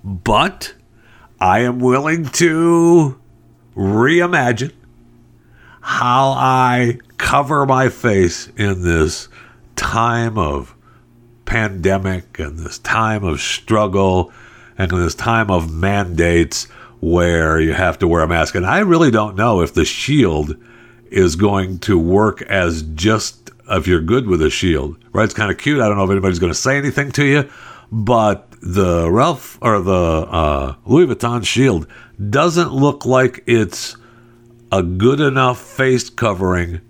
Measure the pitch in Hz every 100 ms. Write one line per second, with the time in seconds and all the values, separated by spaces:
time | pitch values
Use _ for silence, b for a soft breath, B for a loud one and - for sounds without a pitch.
0 | 98 92 - 107 175 - - - _ b
1 | b b b _ 92 101 123 123 123 131
2 | 151 165 147 - 170 160 170 170 170 170
3 | 147 127 _ _ _ _ _ - 95 107
4 | 131 170 175 170 123 113 123 - - -
5 | - - _ _ b b b b - -
6 | 123 123 135 131 131 131 127 123 120 117
7 | - - - 139 139 147 135 131 127 -
8 | 123 98 87 - - - 101 92 87 82
9 | 78 - - B B B B - - 113
10 | 117 117 117 107 76 71 62 _ b b
11 | b _ _ _ - 113 107 95 90 95
12 | 95 92 - - 76 78 80 - - 110
13 | 110 107 95 73 - - - 113 104 98
14 | 98 92 85 B B B B - 92 90
15 | 85 - 117 113 104 92 82 80 95 101
16 | 92 82 85 85 80 - - B B B
17 | 82 87 87 85 80 80 80 82 92 80
18 | 87 85 80 85 80 95 90 165 208 165
19 | 156 110 107 98 117 101 82 - 78 -
20 | - 147 101 76 76 78 B B B B
21 | - - 90 80 101 98 92 90 - 92
22 | 82 98 107 - - 98 87 80 78 80
23 | 98 110 - - - _ - 95 90 87
24 | 80 123 110 85 78 - 92 76 71 78
25 | _ - 104 - 104 95 139 147 110 101
26 | 95 98 95 87 90 78 131 139 139 123
27 | 139 127 143 143 135 B B B B 110
28 | 107 117 107 98 - - 87 92 92 85
29 | 82 98 151 143 - - 120 104 92 92
30 | 85 80 - 85 76 71 67 69 - 139
31 | 175 120 120 120 95 110 135 87 - B
32 | B B 104 135 170 165 170 135 143 143
33 | - 127 131 - - 117 101 - - -
34 | b b b b b - - 98 87 92
35 | 113 143 147 131 127 123 - - 131 127
36 | - - 113 92 95 90 85 85